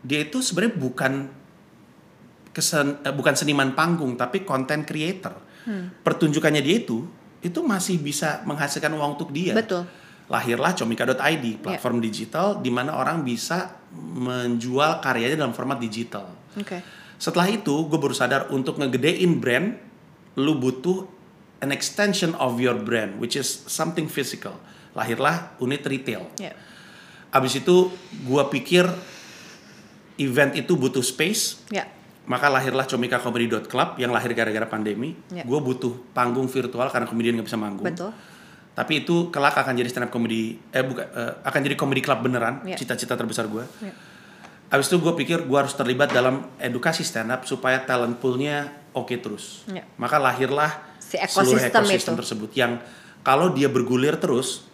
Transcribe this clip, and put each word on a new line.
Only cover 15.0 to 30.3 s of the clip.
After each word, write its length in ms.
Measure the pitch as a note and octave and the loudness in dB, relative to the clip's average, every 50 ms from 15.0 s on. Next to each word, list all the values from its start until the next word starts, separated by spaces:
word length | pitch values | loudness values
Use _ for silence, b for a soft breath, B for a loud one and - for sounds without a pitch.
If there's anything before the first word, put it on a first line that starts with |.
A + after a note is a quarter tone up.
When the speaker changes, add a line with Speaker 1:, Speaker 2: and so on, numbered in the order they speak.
| - C3+ B2 A#2 A2+ B2+ D#3 | 0 0 0 2 2 0 0
Speaker 1:
dalam 140 | D#3+ D3 B2 | 0 0 -2
format 240 | A#2 - B2 C3 C#3 | -2 -4 -4 -4 -4
digital. 460 | A#2+ A#2+ A2+ G#2 A#2 A#2 - - G#2 G2 F#2 F2 - - - - | -4 -4 -6 -4 -6 -6 -6 -8 -12 -12 -14 -18 -20 -20 -14 -12
Speaker 2:
Oke. 240 | G#3 G3+ - F#3+ F3 F#3 B B B B B B | -10 -8 -8 -10 -10 -12 B B B B B B
Speaker 1:
Setelah 300 | B - E3 D3+ F3 F3 | B -6 -2 2 2 2
itu, 380 | G3 A3 G#3 - D#3 C#3 D3+ D#3+ | 2 2 0 0 0 0 0 0
gue 140 | D3+ D#3+ D#3 | 0 0 0
baru 140 | C#3+ C3+ A#3+ | 0 0 0
sadar 340 | - C3 A#2+ C#3 C3+ C3+ - | 0 2 2 2 0 0 0
untuk 300 | C3+ C3+ C3 - - - | -2 -2 -2 -2 -2 -2
ngegedein 580 | C#3 C3 B2 C3 C3 D#3+ F#3 F#3 F#3 F3+ D#3+ | -2 0 0 2 2 2 2 4 4 4 4
brand, 380 | B2+ A#2 B2+ A#2+ C3 E3+ A3 A#3 - - - - - - - - - - - - | 2 2 2 2 2 2 0 -4 -6 -14 -20 -20 -20 -20 -20 -20 -20 -20 -8 -2
lu 220 | C3 C3+ D3+ D#3 | 0 2 2 2
butuh 480 | C3+ B2 C3 B2+ C3 B2+ F3 F#3 F#3+ F#3+ - - - - - - - - - - - | 2 0 -2 -2 0 0 0 0 0 -2 -10 -16 -20 -20 -20 -20 -20 -20 -20 -8 -6
an 100 | C3+ C#3 | -2 -2
extension 640 | C#3 C#3 - - - - G3+ G#3 F#3+ F#3+ F3+ E3 E3 | -2 -2 -4 -6 0 2 2 2 2 2 0 0 0
of 220 | - C3+ B2+ A#2+ | 0 0 0 2
your 160 | A#2+ B2+ B2 A#2+ | 2 2 2 2
brand, 440 | G#2+ G#2+ A2 A#2 A2+ G#2+ G2+ G2 G#2+ | 0 0 0 0 0 0 -2 -4 -6
which 160 | A#2 A#2 - | -4 -4 -2
is 100 | C#3+ C3+ - - - - | -2 -2 -4 -6 -6 -8
something 400 | - - - D#3+ E3 E3+ E3+ D#3 | -8 -4 -2 -2 -2 -2 -2 -4
physical. 480 | D3 - D3 C3 - - - - G2+ F2+ - B B B B B B | -2 -4 -4 -4 -4 -6 -8 -10 -12 -12 -12 B B B B B B
Lahirlah 600 | B - - - - - C3+ D3 E3 E3+ E3+ - - | B -6 -4 -2 -2 2 2 2 2 0 -6 -10 -8
unit 260 | - C3 B2 C#3+ C#3+ - | -4 -2 -2 -2 -2 -2
retail. 420 | C#3+ C3+ C3 C3+ C3+ A2 - - - - | -4 -4 -2 -4 -6 -6 -6 -8 -10 -10
Speaker 2:
Iya. 200 | - G3 - - B B B B B B B B B B B B B B B | -10 -10 -10 -14 B B B B B B B B B B B B B B B
Speaker 1:
Abis 260 | - C3+ C3 C3 B2+ | 0 2 2 2 -2
itu, 340 | C3+ - F3+ F3+ F3+ F#3 F#3 - - - - - - | 0 4 6 8 8 6 4 0 -10 -14 -16 -14 -10
gue 220 | C#3 B2 C3 C#3+ C#3 C#3 | -2 2 2 2 2 2
pikir 380 | D3+ C3 - - F3 F3+ F3+ F3 E3+ - - B B B B B B B B B B B B B B B B B B - - - - | 0 -4 0 6 6 6 6 6 2 -4 -10 B B B B B B B B B B B B B B B B B B -20 -20 -18 -4
event 340 | - C#3+ C3+ | -2 -2 2